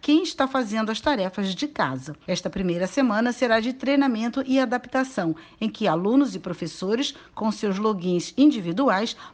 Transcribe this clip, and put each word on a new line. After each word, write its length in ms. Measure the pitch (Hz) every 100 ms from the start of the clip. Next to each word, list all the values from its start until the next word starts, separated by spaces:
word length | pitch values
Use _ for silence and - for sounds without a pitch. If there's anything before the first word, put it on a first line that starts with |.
quem 220 | - 302
está 260 | 349 - 269
fazendo 420 | 269 233 220 220
as 80 | 220
tarefas 560 | - 277 185 190 190
de 140 | 185 294
casa. 480 | - 156 131 131 147 -
Esta 220 | 180 185
primeira 380 | 185 185 170 185
semana 460 | - 262 208 240
será 280 | 240 247 226
de 140 | 226
treinamento 680 | 262 247 285 277 220 233 254 262
e 120 | 269
adaptação, 800 | 254 247 - 262 262 - 170 160 - -
em 80 | 220
que 180 | 208 208
alunos 480 | 160 190 262 277
e 40 | 185
professores, 760 | 180 170 165 - 185 233 277 - -
com 180 | - 220
seus 240 | 208 214 190
logins 560 | 214 202 180 180 151
individuais, 800 | - 294 240 170 175 269 190 220 - -